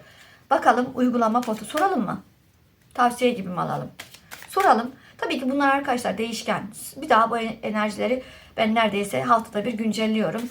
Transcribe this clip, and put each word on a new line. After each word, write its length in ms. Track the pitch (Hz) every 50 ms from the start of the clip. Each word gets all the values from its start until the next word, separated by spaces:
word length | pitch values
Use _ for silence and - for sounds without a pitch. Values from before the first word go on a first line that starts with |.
| - - - - - - - _ _ -
Bakalım 360 | 277 339 - 277 226 240 254 254 -
uygulama 460 | - 247 247 233 240 233 220 220 247
potu 240 | 247 233 214 214 208
soralım 400 | - - 302 359 392 381 269 196
mı? 180 | 175 - 190 - _ _ _ _ _ _ _ _ _ _ _ _ _ -
Tavsiye 380 | - 247 240 240 - 254 247
gibi 160 | 226 190 190 185
mi 120 | 180 170
alalım? 300 | 160 151 147 143 143 143 - - - - - - _ - - - - -
Soralım. 420 | - 381 392 359 254 220 240 247 - - - - - -
Tabii 220 | - - 330 254
ki 100 | 269 254
bunlar 180 | 277 285 285 277
arkadaşlar 500 | 269 277 277 294 247 247 - 190 190 202
değişken. 440 | 226 233 220 - - - 202 165 190 202 - - - - -
Bir 120 | 269 294 -
daha 220 | 240 220 226 226
bu 80 | 233 233
en-, 180 | 226 226 220 -
enerjileri 600 | - 220 208 214 208 214 202 196 202 214 254 254 - - - - - - -
ben 180 | - 220 214 220
neredeyse 480 | 233 226 214 196 202 202 202 - 254
haftada 420 | 262 247 240 220 220 - - 208 202
bir 80 | 247
güncelliyorum, 720 | 226 208 226 220 202 220 220 220 220 220 208 160 160 220 240 247